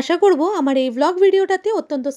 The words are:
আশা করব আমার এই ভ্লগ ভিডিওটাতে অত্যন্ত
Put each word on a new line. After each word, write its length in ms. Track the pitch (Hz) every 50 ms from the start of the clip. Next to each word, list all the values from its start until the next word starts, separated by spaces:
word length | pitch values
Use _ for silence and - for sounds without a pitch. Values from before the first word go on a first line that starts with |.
আশা 140 | 262 - 339 330 403
করব 180 | 403 359 269 311 370 427 359
আমার 140 | 277 277 269 269 262
এই 60 | 262 226
ভ্লগ 160 | 254 285 330 359 359 392
ভিডিওটাতে 440 | 392 370 392 381 381 392 381 - 415 440 370
অত্যন্ত 260 | - - 294 269 240 277 277